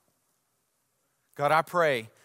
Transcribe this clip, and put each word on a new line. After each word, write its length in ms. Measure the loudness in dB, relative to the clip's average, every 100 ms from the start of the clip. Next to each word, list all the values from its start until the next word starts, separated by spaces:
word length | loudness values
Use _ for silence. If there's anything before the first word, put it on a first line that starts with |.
| _ _ _ _ _ _ _ _ _ _ _ _ _ -4
God, 160 | 0
I 100 | 0
pray 480 | 0 0 0 0 -6 _